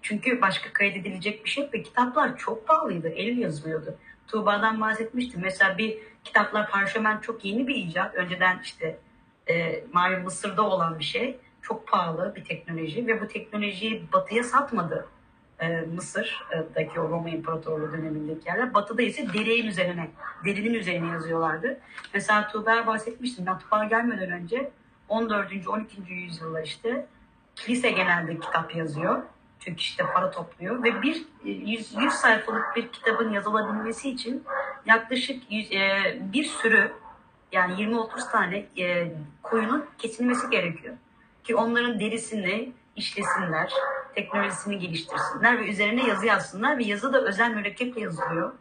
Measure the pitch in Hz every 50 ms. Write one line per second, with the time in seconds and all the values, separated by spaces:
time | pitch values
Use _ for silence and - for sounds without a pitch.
0 | - - 214 208 - 254 247 220 - 196 190 - - - - - 208 202 175 196
1 | 175 202 190 185 170 208 208 - - - - 277 277 277 - 226 - - - -
2 | 247 247 247 302 285 - 160 - - - 226 220 - - 311 320 311 262 190 170
3 | 160 165 160 165 190 226 240 247 226 180 156 147 147 160 160 160 156 - - -
4 | - - - _ _ - - 220 196 202 208 202 208 220 220 220 214 214 220 220
5 | 226 226 - 247 247 247 - 180 180 190 185 - 202 190 185 175 220 220 - -
6 | - - - - _ - - 220 208 202 - 214 214 208 - 196 196 190 - 220
7 | 214 214 214 214 - - 226 - - 196 202 233 269 247 285 233 196 170 160 180
8 | 185 208 - 185 190 175 180 180 180 165 151 - - - - - - 120 - -
9 | - - _ _ _ _ _ _ _ - 165 170 170 165 - - - - - 175
10 | 180 185 190 185 180 185 175 - - 208 190 175 214 202 185 185 165 165 160 160
11 | 151 - - - 226 269 262 - - - _ _ - - 226 - - - - 196
12 | 175 170 160 160 185 202 202 185 - - 165 - - - 165 160 160 151 151 208
13 | 240 220 226 196 202 214 - 220 - - - 208 208 202 196 180 208 226 220 214
14 | 170 165 - 185 185 - 208 226 240 247 - 269 285 277 240 202 175 160 - -
15 | - - - - _ _ _ _ _ _ _ _ 165 165 170 165 165 160 170 165
16 | 151 - - 151 - - - - - - - 165 165 165 - 160 156 156 - 170
17 | 165 156 165 165 165 165 165 156 160 160 165 160 - 160 160 151 151 151 151 160
18 | 156 160 151 151 151 151 160 160 - 165 175 202 247 247 - 208 202 - 233 202
19 | 240 208 - - 285 214 175 208 220 226 226 233 233 220 196 175 185 175 180 170
20 | 165 156 - - - - - - - 190 202 196 208 226 233 226 196 175 180 170
21 | 165 165 170 165 160 165 165 165 165 160 156 160 170 254 277 - - - - -
22 | - - - 202 196 - 214 208 208 208 - 220 208 226 226 226 226 220 220 220
23 | - 233 233 - 247 247 - - 180 180 185 - - - - 214 214 214 220 226
24 | 240 240 233 196 185 180 175 175 175 170 220 247 277 - - _ _ _ _ _
25 | _ - 202 226 233 226 214 208 196 180 190 196 175 208 202 214 214 - - 190
26 | 190 175 185 180 180 175 170 160 160 160 160 160 160 156 - - - 226 247 -
27 | - - - - - - _ _ _ _ _ - - - 247 247 - 233 202 202
28 | 185 185 175 170 170 160 165 - - - - 165 160 - - 165 165 160 143 147
29 | 165 185 240 269 - - - - _ - _ _ - - 170 - - - - -
30 | 180 - - - 185 180 - 175 165 - - - 170 185 226 254 220 233 214 196
31 | 214 285 330 - - - - - - 208 202 - - 202 220 226 - - - 208
32 | 247 311 - - - - 220 - - - - - - - - 233 226 - - -
33 | - 233 220 220 226 220 208 202 196 214 208 220 208 202 208 214 214 226 226 -
34 | - 277 254 - - 226 262 - - - - - - - - - - - 226 226
35 | 226 - 254 254 247 - 277 - - - 202 214 208 - 196 196 196 196 196 196
36 | 196 185 - - 190 196 190 262 - - - - - 226 220 226 202 220 - -
37 | - - - - - _ _ _ _ _ - 151 180 180 180 190 214 214 226 233
38 | 220 220 - 240 - - - 226 196 180 185 202 208 - - - 185 180 180 175
39 | 170 170 160 156 147 - - - - - - 226 220 220 254 302 294 - - -
40 | - 226 - - 247 247 247 - - 254 233 208 180 170 160 - - 120 123 -
41 | _ _ _ _ - _ _ _ _ - 226 202 226 226 233 233 240 240 233 208
42 | 196 214 220 226 214 - 220 214 190 180 196 220 254 269 - - _ _ _ -
43 | 208 - - 202 202 - - 190 - - - 156 170 - 539 539 539 554 - -
44 | - - - - 196 - - 202 202 202 180 - - 202 202 196 175 175 165 160
45 | - - - - - - - 269 190 233 240 233 220 196 214 185 208 208 220 247
46 | 262 240 208 196 190 226 214 190 - - - 185 220 269 302 262 233 208 202 202
47 | 208 269 262 262 226 226 202 208 226 233 226 214 202 202 202 - 247 247 247 233
48 | 214 190 165 156 - 160 165 165 175 233 262 -